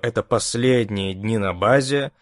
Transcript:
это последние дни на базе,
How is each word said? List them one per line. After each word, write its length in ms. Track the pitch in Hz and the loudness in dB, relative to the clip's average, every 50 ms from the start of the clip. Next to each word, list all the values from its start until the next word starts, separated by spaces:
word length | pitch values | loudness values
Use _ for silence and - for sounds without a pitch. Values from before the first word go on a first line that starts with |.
это 220 | - 120 - 110 - | -2 -2 -2 -2 -2
последние 880 | - 123 110 - - - 120 120 127 127 123 113 101 104 98 98 95 95 | 0 0 0 0 -2 -2 0 2 4 4 2 2 0 -2 -4 -4 -4 -6
дни 240 | 95 101 110 113 107 | -6 -4 -2 -2 0
на 160 | 101 95 90 | -2 -2 -2
базе, 560 | 87 98 107 131 143 131 131 143 143 139 139 _ _ | 0 2 4 4 4 2 0 -2 -2 -4 -4 _ _